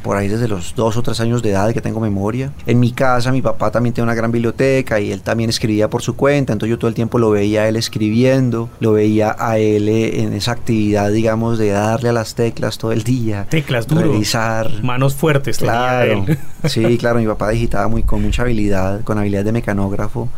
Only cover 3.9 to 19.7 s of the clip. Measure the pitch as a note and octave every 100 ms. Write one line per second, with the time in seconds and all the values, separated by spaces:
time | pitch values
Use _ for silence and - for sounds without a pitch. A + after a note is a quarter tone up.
3.9 | A#2 A#2 A#2 A2+ A#2 A#2 - C3+ C3+ C3
4.9 | A2 G#2 G2 G#2 A2+ A2+ A2+ A2+ G#2 G#2+
5.9 | A#2 - A2 C#3 C#3+ C3 G#2+ A2 A#2 A#2
6.9 | A2+ A2+ B2 A2+ G#2 G#2 G#2+ A2 A2 A2
7.9 | - G#2+ A2 B2+ C3+ C3 A2+ A#2 - A2+
8.9 | G#2+ G#2+ G#2+ G#2+ - A#2+ A2 G#2+ G#2 G#2
9.9 | A2 A2 - G#2+ G#2+ A#2+ A#2 - A2+ G#2
10.9 | G#2 G2+ G#2+ A2+ A2 A2+ A#2 G#2+ G2 G#2+
11.9 | A2+ A#2 A#2 G#2+ - A#2 - A#2+ - A2+
12.9 | A2+ G#2+ C3 A2 G2+ G2+ D#3+ C#3+ B2 A2
13.9 | D#3 D#3+ G#2+ G#2 A#2+ A2+ A2+ A2 G#2+ A#2
14.9 | B2 C3+ C#3 D#3+ C3+ B2+ G#2+ - A#2 B2
15.9 | B2+ A#2 G#2 G2 D3+ - - D#3 A#2+ A2+
16.9 | A#2 A#2+ A#2 A2 G#2 G2+ A2+ A#2 G2+ G#2
17.9 | A2+ A2 G#2+ G#2 G2+ B2 A2+ G#2 G2 F#2+
18.9 | G2+ G#2 G#2 G2+ G2 G#2 A2+ A#2